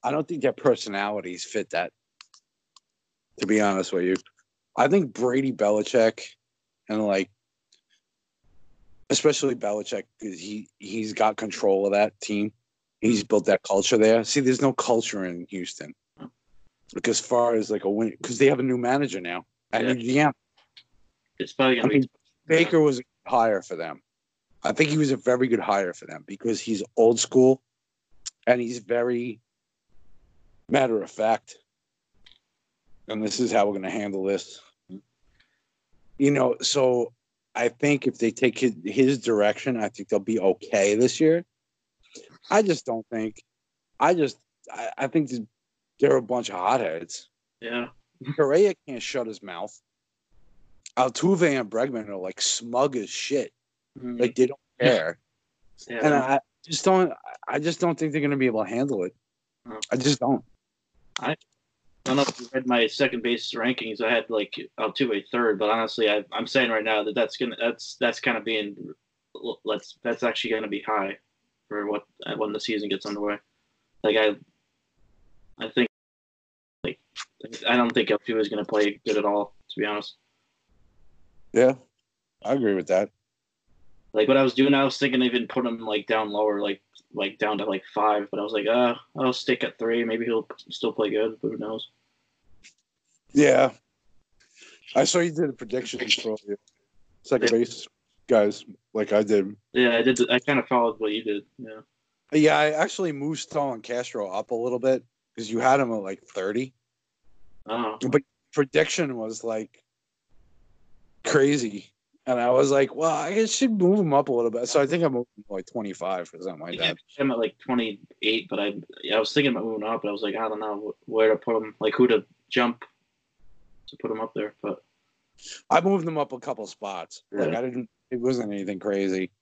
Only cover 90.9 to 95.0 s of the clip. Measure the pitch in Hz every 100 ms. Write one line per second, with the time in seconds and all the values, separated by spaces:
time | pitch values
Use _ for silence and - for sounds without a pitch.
90.9 | 107 107 107 110 110 - 107 104 110 -
91.9 | _ _ _ _ _ _ - - _ _
92.9 | _ _ _ _ 143 147 131 131 - _
93.9 | _ _ _ _ _ _ _ - - -
94.9 | -